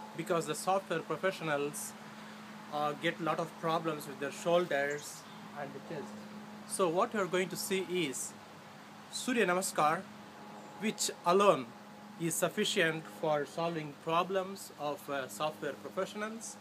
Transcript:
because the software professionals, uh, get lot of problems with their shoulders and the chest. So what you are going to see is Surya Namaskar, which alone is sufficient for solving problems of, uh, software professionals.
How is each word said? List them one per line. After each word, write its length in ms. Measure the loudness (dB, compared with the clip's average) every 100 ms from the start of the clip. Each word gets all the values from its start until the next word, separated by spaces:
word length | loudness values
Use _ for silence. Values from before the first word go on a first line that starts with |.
| -10 -8
because 300 | 0 2 2
the 80 | -2
software 460 | 2 2 2 -2
professionals, 920 | -2 0 0 0 0 2 0 -2 -8 -10 -14 -14 -14 -14 -14 -14 -6
uh, 200 | 0 0 2
get 180 | 0 0
lot 180 | 0 2
of 160 | 0 -2
problems 460 | 0 2 2 -2 -6
with 120 | -4
their 120 | -4
shoulders 880 | -2 4 6 6 2 2 0 -6 -12 -14 -14 -12 -8
and 80 | -8 -8
the 180 | -8
chest. 160 | -8 -8 -10 -12 -12 -14 -14 -6
So 220 | 2 4
what 240 | 6 4
you 60 | 4
are 120 | 4 4
going 120 | 2
to 60 | 0
see 300 | 0 0 2
is 420 | 2 2 0 -6 -10 -16 -16 -16 -16 -16 -16 -10
Surya 340 | -4 2 4 6
Namaskar, 560 | 6 4 4 6 4 -2 -14 -16 -16 -14 -14 -14 -4
which 320 | -2 0 -2 0
alone 440 | 4 8 8 8 2 -12 -18 -18 -16 -4
is 160 | -2
sufficient 680 | 2 0 2 2 4 4 2 -6 -2
for 260 | 2 2 0
solving 480 | 0 0 -2 -6 -6 2
problems 680 | 2 4 0 -2 -6 -12 -6
of, 300 | -4 -4 -4
uh, 180 | -4 -4
software 460 | -2 -4 -2 -6
professionals. 800 | -6 -6 -4 -4 -4 -6 -6 -10 -12